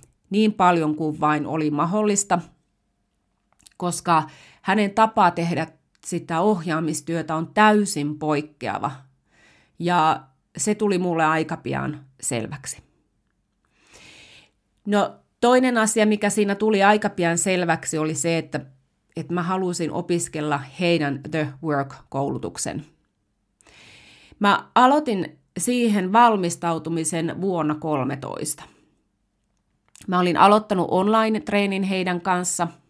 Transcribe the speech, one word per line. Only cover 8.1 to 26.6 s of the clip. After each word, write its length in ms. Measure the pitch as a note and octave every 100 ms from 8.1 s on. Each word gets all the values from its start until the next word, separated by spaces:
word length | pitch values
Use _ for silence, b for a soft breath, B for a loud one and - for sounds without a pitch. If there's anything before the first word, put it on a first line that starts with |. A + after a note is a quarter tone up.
| D3+
poikkeava. 720 | D3+ D3+ D3+ - A#2 G2+ A#2 - - _ _ b b b b b
Ja 440 | E3+ F3 D#3 - - _ _ -
se 180 | G#3+
tuli 240 | G#3+ G#3+ F3+
mulle 260 | F3+ E3
aika 320 | D#3 D#3+ D#3+ -
pian 480 | C3+ C3+ C3+ - - _
selväksi. 640 | - A#2+ A2+ - - - - _ _ _ _ _ _ _ _ B B B B B B B B _ _ _ -
No, 360 | G3+ - - _ _
toinen 360 | A#3+ B3+ B3+ A#3+
asia, 280 | A3 A3 G#3+
mikä 240 | G#3 G#3
siinä 240 | G#3 G3+
tuli 280 | G3+ A3 G3+
aika 280 | G3 G#3+ G#3
pian 280 | - E3+ E3+
selväksi, 600 | G3 F#3 E3+ D#3+ - D#3
oli 160 | D#3
se, 240 | D#3 E3+ E3
että, 220 | D#3 D3 - _ _ _ _ -
että 180 | C#3+
mä 80 | F3
halusin 500 | E3+ F#3+ F#3 F3 E3
opiskella 680 | - F3 E3+ E3+ D#3+ D3+ C#3 C3 -
heidän 400 | F3 E3 D3 C3+ D3+
The 180 | D#3 D3 -
Work-koulutuksen. 1200 | D#3+ C#3+ C3+ - - C#3 C#3 C3 G2+ - - - D3 _ _ _ _ _ _ _ B B B B B B B B
Mä 300 | G3+ - -
aloitin 640 | - B3+ D4 D4+ G3 - - _ -
siihen 540 | B3 B3 A#3 G#3 F#3
valmistautumisen 1300 | A3 A#3+ G#3 F3 E3